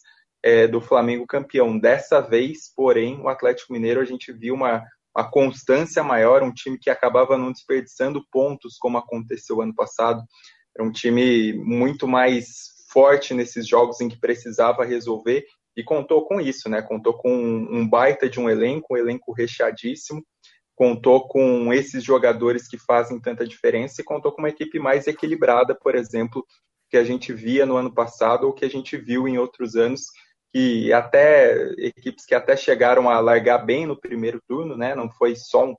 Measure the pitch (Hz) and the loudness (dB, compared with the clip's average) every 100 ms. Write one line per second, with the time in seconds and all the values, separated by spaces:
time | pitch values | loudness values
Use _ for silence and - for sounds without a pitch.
0 | _ _ _ _ 117 117 113 117 117 127 | _ _ _ _ 4 4 4 0 2 2
1 | 120 120 120 139 135 131 120 110 117 139 | 2 -4 -6 -6 -4 0 0 2 2 2
2 | - 147 - 117 135 156 - - 131 113 | 2 0 2 0 0 -6 -14 -2 2 2
3 | 117 143 135 131 123 123 - 120 113 123 | 0 -4 -6 -2 -2 -2 -8 -6 -2 -2
4 | 127 127 - 117 117 135 127 117 120 _ | -2 -6 -14 -12 -8 -4 -2 -2 -6 _
5 | _ - 113 143 135 127 - 131 165 170 | _ -6 0 2 0 -2 0 0 0 -2
6 | 147 120 113 135 131 117 135 131 - 127 | 0 2 4 4 2 -6 -12 -6 -4 0
7 | 123 123 127 135 127 123 - 135 127 - | 2 2 2 0 -2 -10 -4 -4 -4 -6
8 | 131 143 - 131 139 139 120 - 127 120 | -4 -4 -4 -2 -2 -4 -14 -8 -4 -4
9 | - 117 113 113 - 110 110 110 113 - | -6 -10 -10 -12 -6 -4 -4 -4 -6 -2
10 | 113 117 117 _ _ _ _ - 110 110 | -2 -2 -8 _ _ _ _ -8 -6 -4
11 | 120 120 127 117 110 107 110 120 127 147 | 0 2 2 2 0 -4 -4 -2 -2 -2
12 | 135 127 127 123 113 - - _ _ 135 | -2 2 2 0 -6 -18 -20 _ _ 4
13 | 139 143 - 127 120 120 113 117 120 - | 6 6 2 -6 -6 -8 0 2 2 0
14 | 120 117 120 120 120 110 117 120 120 120 | -8 -4 -4 -4 -4 0 0 0 -2 -4
15 | 117 110 117 135 143 _ _ - 113 156 | -6 -6 -2 -2 -4 _ _ -14 -6 -4
16 | 139 156 156 196 139 127 110 110 110 110 | 0 0 0 -4 -4 -6 -6 -6 -4 -2
17 | 117 117 127 123 117 113 113 117 113 120 | -2 -2 -2 -2 -2 -4 -4 -4 2 4
18 | 135 139 131 120 117 110 117 151 - 123 | 4 2 -2 -2 -2 0 0 -2 -4 -2
19 | 120 127 - 117 117 - 113 113 117 147 | -2 -4 -10 -6 -6 -2 -4 -2 -10 -10
20 | - 151 - _ _ _ _ - 127 113 | -12 -14 -16 _ _ _ _ 0 0 2
21 | 127 131 131 135 131 123 120 135 135 131 | 4 4 4 0 2 2 0 0 -2 -10
22 | 117 131 120 110 120 123 - 117 - 120 | 0 2 2 2 0 -2 -6 -12 0 0
23 | 120 120 123 117 117 - 117 117 131 - | 0 -6 -10 -8 -8 -2 -2 -2 -6 -12
24 | - 147 147 143 156 151 151 - 135 139 | -10 -6 -6 -4 -6 -6 -10 -6 0 0
25 | 139 151 156 160 135 123 127 131 135 127 | -2 -6 -6 0 2 2 2 -2 -2 -2
26 | 113 117 117 127 - _ _ _ _ 127 | -4 -6 -6 -8 -14 _ _ _ _ 0
27 | 120 127 - 113 113 131 135 127 127 120 | 0 -4 -8 -10 -2 0 2 0 -2 -2
28 | 117 - 113 120 135 135 135 135 131 139 | -4 -2 0 2 0 -2 -6 -6 -10 -12
29 | 117 123 131 127 123 - 120 113 117 135 | -4 -4 -2 -2 -4 -6 -4 0 0 -2
30 | - - _ _ _ 131 127 113 113 113 | -12 -20 _ _ _ -2 0 0 2 2
31 | 117 139 147 147 120 113 - - 120 - | 4 4 6 6 6 4 -2 -6 -8 -8
32 | 131 - - 123 - 135 - 123 120 123 | -12 -14 -2 -2 2 0 2 2 4 4
33 | 123 113 117 117 113 120 113 135 160 135 | 4 2 4 4 4 2 0 -2 -4 -8
34 | - 117 113 117 - 131 160 123 123 135 | -8 -6 -6 -6 -8 -8 -8 -6 -6 -6
35 | 117 - 123 120 - 123 131 | -8 -2 -2 -2 -2 0 0